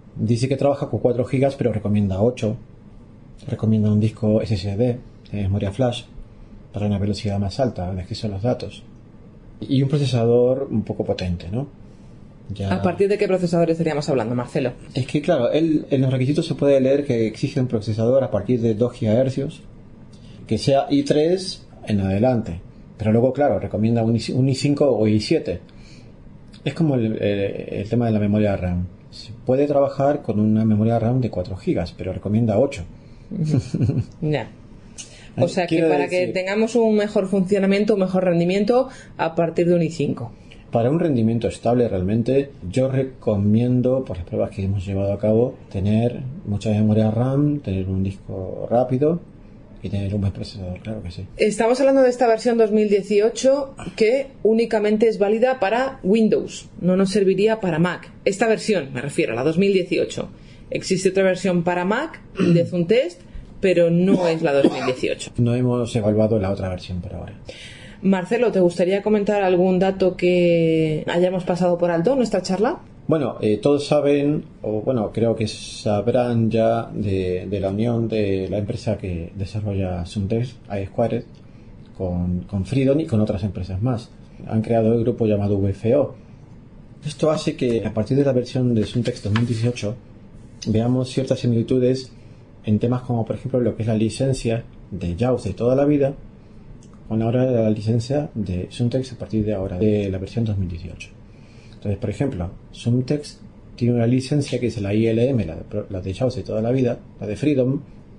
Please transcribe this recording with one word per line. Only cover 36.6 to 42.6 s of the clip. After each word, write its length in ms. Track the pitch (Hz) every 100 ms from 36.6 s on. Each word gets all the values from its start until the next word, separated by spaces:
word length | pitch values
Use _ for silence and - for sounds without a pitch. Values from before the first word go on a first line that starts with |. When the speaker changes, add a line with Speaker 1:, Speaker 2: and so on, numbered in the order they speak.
| 226
Speaker 2:
un 220 | 240 226 214
mejor 320 | 208 208 190
funcionamiento, 640 | 196 185 202 196 196 214
un 60 | 208
mejor 240 | 185 185
rendimiento, 640 | 185 170 170 196 208 247 262 - - -
a 200 | 165 165
partir 320 | 165 165 170
de 80 | 175
un 60 |
i 80 | 160
cinco. 420 | - 147 - 113 - - - -
Speaker 1:
Para 180 | 117 117
un 80 | 160
rendimiento 480 | 175 123 110 117 95
estable 400 | - 113 123 117
realmente, 600 | 95 92 113 117 135 139 -